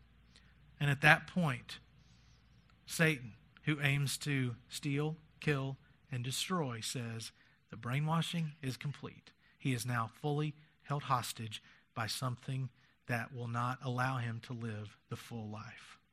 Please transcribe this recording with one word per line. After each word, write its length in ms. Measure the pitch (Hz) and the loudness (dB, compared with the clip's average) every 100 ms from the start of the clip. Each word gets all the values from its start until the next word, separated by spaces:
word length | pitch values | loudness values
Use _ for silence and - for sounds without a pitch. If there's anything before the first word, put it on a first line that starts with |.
| - - - - - - - - | -20 -20 -20 -20 -20 -20 -14 -2
And 100 | 147 | 2
at 120 | 139 | 8
that 240 | 151 160 - | 10 10 6
point, 520 | 180 160 120 - - - - - - - - - - - - | 2 2 0 -6 -14 -16 -20 -20 -20 -20 -20 -20 -20 -20 -20
Satan, 480 | - - 160 143 120 98 - - | -4 4 4 4 -4 -14 -20 -6
who 180 | - 147 | -2 2
aims 380 | 143 139 139 - | 4 2 0 -2
to 360 | 147 139 123 117 - | 0 2 0 -4 -10
steal, 480 | - 147 139 151 160 - - | -6 -2 0 -2 -4 -12 -4
kill, 380 | - 139 135 135 - - - | 0 0 0 -6 -14 -20 -8
and 100 | 123 | -4
destroy, 580 | 123 - - 180 139 117 | -2 -2 0 0 0 -2
says, 520 | - 131 117 113 110 - - _ - | -4 -4 -4 -6 -8 -14 -20 _ -16
"The 60 | 110 | -8
brainwashing 760 | 117 135 156 165 156 170 156 147 | -2 0 2 2 2 0 -2 -4
is 140 | 135 120 | -6 -4
complete." 560 | 147 - - - - _ - - | -6 -6 -10 -12 -20 _ -20 -4
He 140 | 139 | 0
is 120 | 120 | 0
now 220 | 117 123 113 | 0 0 0
fully 480 | - 151 147 151 - - _ | -2 0 0 0 -4 -18 _
held 200 | - 147 | -4 -2
hostage 560 | - 127 - - 110 107 - - _ | 2 2 0 -6 -8 -8 -14 -20 _
by 120 | - 110 | -4 -4
something 640 | - 127 123 - 131 131 - - _ - | -2 -2 -4 -4 -4 -4 -8 -20 _ -2
that 280 | 117 113 | -2 -2
will 140 | 123 120 | -8 -4
not 320 | 117 123 127 | 0 0 -2
allow 360 | 139 123 131 127 | -2 0 2 0
him 200 | 120 117 | -2 -4
to 100 | - | -6
live 440 | 120 117 104 101 - - | -6 -6 -6 -8 -14 -12
the 80 | - | -10
full 320 | - 117 107 | -8 -8 -8
life. 500 | 107 110 - - - _ | -8 -12 -14 -18 -20 _